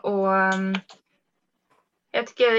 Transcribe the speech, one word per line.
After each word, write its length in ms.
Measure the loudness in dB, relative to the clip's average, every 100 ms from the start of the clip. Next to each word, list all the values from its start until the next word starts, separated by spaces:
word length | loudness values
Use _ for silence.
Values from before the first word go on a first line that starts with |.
og, 240 | -4 -2 0 2 0 -2
mm, 160 | -4 -6 -8 -20 _ _ _ _ _ _ _ _ _ _ _
jeg 120 | -8 -6
vet 80 |
ikke, 180 | 0 2